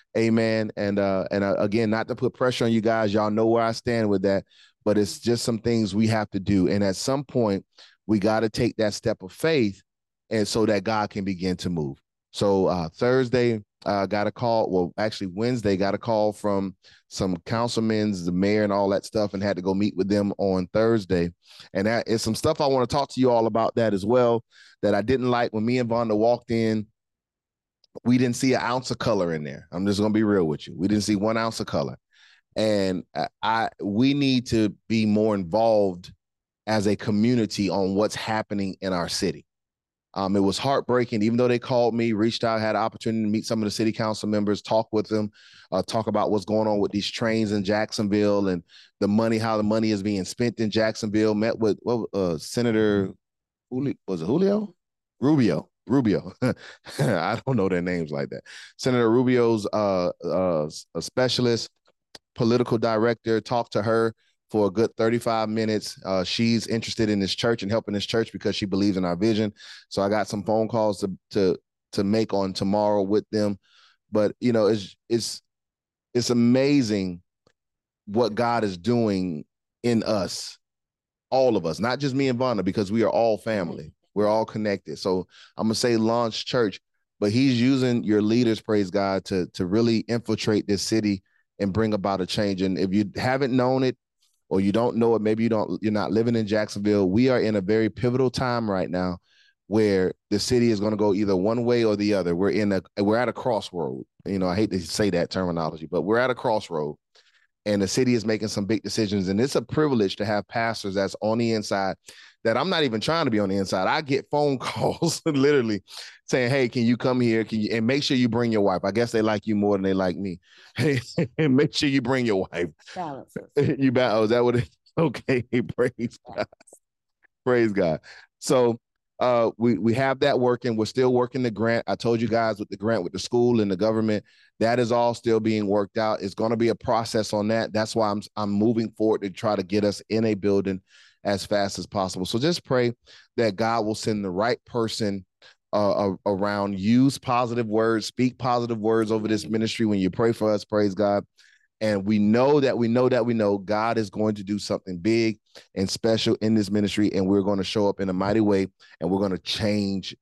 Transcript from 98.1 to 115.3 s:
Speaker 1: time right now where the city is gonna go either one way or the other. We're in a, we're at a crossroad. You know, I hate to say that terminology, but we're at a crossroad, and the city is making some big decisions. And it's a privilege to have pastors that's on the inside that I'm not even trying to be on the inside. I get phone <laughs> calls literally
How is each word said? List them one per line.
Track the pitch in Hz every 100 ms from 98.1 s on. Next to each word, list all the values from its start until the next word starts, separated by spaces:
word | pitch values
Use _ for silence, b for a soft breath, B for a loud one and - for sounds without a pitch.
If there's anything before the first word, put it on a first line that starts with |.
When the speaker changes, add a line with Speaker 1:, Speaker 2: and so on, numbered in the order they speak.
| 127 131
Speaker 1:
time | - 127 120 110
right | 95 78
now | 90 92 87 b b b b -
where | 107 107 98 92 - -
the | 104
city | - 123 120
is | 104
gonna | 104 104
go | 104
either | 98 101
one | 92 101 117
way | 120 120
or | 110 104
the | 104
other. | 101 87 85
We're | 98
in | 87 104
a, | 95 - -
we're | 104 113
at | 120
a |
crossroad. | - 127 107 - 90 69 65 - _ -
You | 95
know, | 92
I |
hate | 90 110
to | 95
say | 82 - 104
that | 85 82
terminology, | 92 90 82 80 80 76
but | 87
we're | 82 117
at | 127
a | 123
crossroad, | 131 107 - 80 73 73 _ _ b b b _ 107
and | 101
the | 95
city | - 98
is | 120 104
making | 107 107
some | - 98
big | 110
decisions. | 98 - 107 101 92
And | 98
it's | 139 165
a |
privilege | 117 - 151 123 98 -
to |
have | 104 104 -
pastors | 120 113 110 101
that's | 95 98 -
on | 107 117
the | 117
inside | 110 101 101 95 85 B B B B
that | 113 113
I'm | 165
not | 175
even | 143 110
trying | 104 165
to | 143
be | 107
on | 101
the | 98
inside. | 95 98 95
I | 143
get | 147 139 -
phone | 147 147 131
<laughs> |
calls | - 113 147 - 165 -
literally | 165